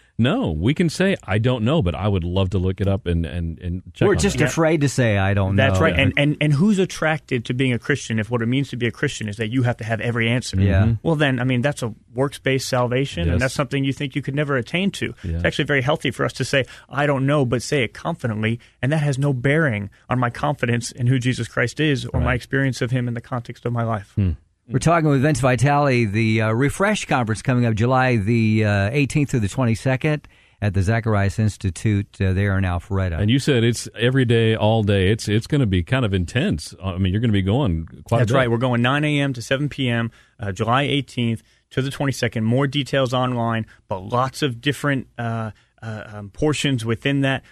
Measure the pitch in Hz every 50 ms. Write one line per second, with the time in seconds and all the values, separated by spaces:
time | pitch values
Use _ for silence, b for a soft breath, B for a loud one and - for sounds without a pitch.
0 | b b b b 113 131 196 269 226 110 78 76 87 120 151 - 180 156 - -
1 | 185 196 180 - - - 98 107 110 127 127 117 107 120 156 170 98 87 78 65
2 | 95 107 98 92 80 87 90 95 98 90 101 95 90 92 92 - 98 98 98 95
3 | - 87 85 85 82 73 73 87 85 82 78 - - 90 90 92 - 85 - -
4 | - 208 190 165 180 202 143 123 147 - - 160 165 160 170 156 143 131 - -
5 | 123 113 101 101 95 98 101 101 95 95 98 98 135 135 95 - 160 160 - 135
6 | 135 131 - 147 147 147 147 - 151 151 147 135 190 220 208 185 190 180 - -
7 | 160 156 160 151 - - 135 123 117 - 127 123 135 127 120 110 - - 143 127
8 | - - 113 110 104 110 123 117 113 117 127 139 139 - - 117 120 117 - -
9 | 156 139 - - 110 107 104 110 110 107 120 135 123 123 120 - 113 110 113 104
10 | - 123 113 117 113 113 120 127 - - - 95 98 95 95 98 107 117 113 107
11 | - 165 165 151 156 139 131 117 123 131 127 123 120 143 143 - 131 113 - -
12 | _ _ 113 120 139 143 - - - 135 131 135 - - 131 123 123 117 123 131
13 | 143 - - 170 165 82 87 - 131 131 - - 143 - 143 139 135 139 131 -
14 | 147 131 - 147 - 139 131 147 151 139 139 127 113 - - 175 196 196 - -
15 | 117 - - - - 87 82 82 87 165 - - 147 123 143 135 123 139 165 -
16 | - 135 - - 135 123 - - 127 - - 139 120 B B B B B 131 139
17 | 147 147 143 131 135 139 147 151 135 117 131 120 - - 151 143 113 104 - -
18 | - 160 170 - - 117 104 107 107 110 117 120 b b b b 123 131 156 156
19 | 147 147 135 127 143 143 135 123 120 139 143 160 165 135 107 101 101 98 - b
20 | b b 123 127 123 117 - - - 147 143 - 131 120 120 117 - - - -
21 | 120 123 135 131 117 127 120 123 117 - - 127 123 117 - - 156 156 139 120
22 | 120 120 - 127 120 120 127 123 - - - 135 135 135 123 - 131 113 127 127
23 | 123 123 117 120 - - 135 120 113 - 120 - - 123 120 117 117 113 113 101
24 | 101 - _ - 98 90 78 - _ _ _ _ _ - 117 123 - 160 170 170
25 | 156 156 143 135 123 156 151 117 135 127 127 117 123 143 143 143 147 139 127 120
26 | 117 101 98 113 113 110 110 110 110 110 110 120 139 139 - - 196 214 214 -
27 | - - 156 131 120 104 107 - - 135 123 123 120 117 110 101 117 123 131 127
28 | 131 127 123 113 92 110 120 113 113 110 107 107 107 104 104 101 98 104 127 147
29 | 143 - - 151 143 - - 120 104 95 - 135 131 113 110 - - 135 131 127
30 | - 156 151 147 - - b b b b b b 101 104 90 98 90 98 113 117
31 | 110 113 107 101 98 98 - - 110 107 - - - 95 - - - 110 104 101
32 | 101 - - - 98 95 92 95 101 101 95 95 95 90 87 85 - - 98 95
33 | 92 90 82 78 101 104 123 139 - 156 135 117 113 120 117 - - - - 104
34 | 113 127 127 135 127 113 120 113 113 110 110 - 107 107 113 113 104 101 101 98
35 | 92 92 110 - - 104 101 113 - - 151 143 131 101 95 90 82 - 131 135
36 | 123 98 98 92 90 - - 123 165 208 87 - - - - - 87 98 87 90
37 | 98 92 92 107 123 117 104 98 92 95 104 135 147 98 82 80 82 - - 71
38 | - - - 113 123 101 123 135 127 117 117 117 131 127 120 117 120 127 139 147
39 | 151 151 147 143 143 139 131 117 110 - 135 131 147 139 - - 135 123 120 117
40 | 117 113 - b b b b b 104 101 95 90 110 113 120 139 143 123 135 143
41 | 127 - - 127 120 117 113 110 - b b b b b - 135 131 139 - -
42 | 147 139 127 - 123 110 - 120 110 110 120 131 143 135 135 143 135 - - 139
43 | 135 123 131 127 127 123 127 120 117 117 113 110 107 b b b b - 104 92
44 | 92 107 120 120 131 131 - - 151 135 117 117 - 147 131 - - 143 139 127
45 | - - _ - 120 113 113 113 110 107 - b b b b b 117 113 110 107
46 | - - 104 104 104 98 - - 151 156 139 - - 143 135 117 110 117 113 -
47 | - 139 139 139 139 135 135 120 - b